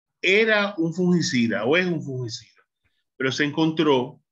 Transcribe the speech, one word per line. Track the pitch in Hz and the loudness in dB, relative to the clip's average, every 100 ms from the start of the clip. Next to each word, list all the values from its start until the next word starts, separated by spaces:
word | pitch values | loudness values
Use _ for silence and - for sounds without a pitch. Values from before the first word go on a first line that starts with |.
| _ _ | _ _
era | 175 202 220 208 202 185 | 0 2 2 2 0 -2
un | 165 | -4
fungicida, | 165 180 175 - 123 113 98 | 0 2 2 2 0 0 0
o | 117 170 | 0 2
es | 185 | 0
un | 156 | -4
fungicida, | 135 127 117 - - _ _ _ _ _ _ - | -6 -8 -8 -12 -18 _ _ _ _ _ _ -6
pero | 131 | -4
se | 127 | -2
encontró | 147 151 160 160 151 131 131 - _ | -2 0 0 2 2 2 0 -10 _